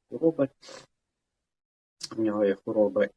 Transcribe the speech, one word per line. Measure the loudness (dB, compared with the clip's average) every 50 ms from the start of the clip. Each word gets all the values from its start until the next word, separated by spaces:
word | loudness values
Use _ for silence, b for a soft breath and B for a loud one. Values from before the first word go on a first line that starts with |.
| _ -14
хвороби. | -6 -2 0 0 0 0 -2 -4 _ _ B B B B B B _ _ _ _ _ _ _ _ _ _ _ _ _ _ _ _ _ _ _ _ _ -18 -16 -12
В | -6 -4
нього | -2 -2 0 2 2
є | 2 0
хвороби, | 0 -4 -2 2 2 2 2 2 0 -2 -2 -2